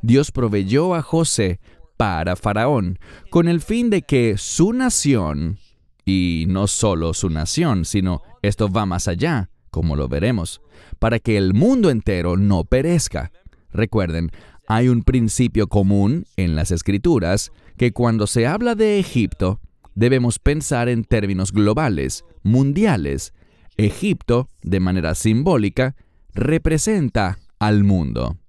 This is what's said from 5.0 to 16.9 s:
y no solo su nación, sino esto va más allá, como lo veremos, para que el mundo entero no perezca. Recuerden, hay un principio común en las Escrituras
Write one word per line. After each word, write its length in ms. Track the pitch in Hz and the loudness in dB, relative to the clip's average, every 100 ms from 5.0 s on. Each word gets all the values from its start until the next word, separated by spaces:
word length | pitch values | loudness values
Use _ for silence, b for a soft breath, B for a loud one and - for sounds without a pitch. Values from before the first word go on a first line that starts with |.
| 147 127 82 73 82 101 - _ _ _ - | 2 2 0 -4 -4 -6 -12 _ _ _ -2
y 400 | 95 90 82 82 | 0 0 -2 -2
no 180 | 95 101 | 0 -2
solo 460 | - 110 85 82 | 0 0 0 -2
su 160 | 82 95 | -2 -2
nación, 560 | 78 78 - 170 104 | -2 -4 -2 0 0
sino 380 | 82 104 92 87 - - | -2 -2 -2 -4 -8 -6
esto 300 | 104 98 107 | -4 -2 0
va 160 | 95 101 | 0 -2
más 200 | 87 - | -4 -4
allá, 440 | 85 151 147 90 - - | -2 -2 -2 -4 -10 -12
como 260 | - 80 73 | -4 -2 -2
lo 120 | 67 | -2
veremos, 540 | 69 101 117 82 - B B B B | -2 -2 -2 -4 -12 B B B B
para 200 | 117 117 | -2 0
que 180 | - 107 | 0 0
el 160 | 95 | 2
mundo 380 | 98 202 262 196 | 2 4 4 2
entero 480 | 120 104 92 87 90 | 2 -2 -2 0 0
no 260 | 101 95 | 2 2
perezca. 680 | 80 127 147 170 - - 64 - - _ _ | 2 0 2 0 -2 -6 -10 -12 -20 _ _
Recuerden, 600 | - 107 110 90 82 85 B B B _ | -4 -2 0 -2 -2 -4 B B B _
hay 220 | 110 127 | 2 4
un 140 | 120 | 4
principio 680 | - 123 113 - 120 107 101 | 2 2 0 0 0 2 0
común 580 | 107 95 101 98 156 185 - | 2 4 4 2 0 -4 -4
en 200 | 90 78 | -2 0
las 140 | 78 | 0
Escrituras 840 | 85 - | -2 0